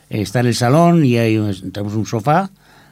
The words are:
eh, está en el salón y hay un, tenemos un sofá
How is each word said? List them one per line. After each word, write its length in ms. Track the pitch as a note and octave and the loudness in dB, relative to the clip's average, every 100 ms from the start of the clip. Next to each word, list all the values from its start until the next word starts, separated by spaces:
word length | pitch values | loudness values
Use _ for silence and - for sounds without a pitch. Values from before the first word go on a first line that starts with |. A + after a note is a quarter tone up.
| - | -10
eh, 120 | A2+ | -6
está 180 | F#2+ B2 | -4 -2
en 60 | B2 | 0
el 80 | |
salón 500 | A2 B2 D3 E3+ E3+ | 0 2 4 4 4
y 120 | C#3 A#2 | 2 2
hay 200 | A2+ A2 | 2 0
un, 140 | G#2 F#2+ F#2 | -2 -6 -10
tenemos 220 | G2+ G#2 | -10 -6
un 120 | G#2+ F#2+ | -6 -4
sofá 440 | A2+ C#3 D#3+ G3 _ _ - _ | -4 0 0 0 _ _ -20 _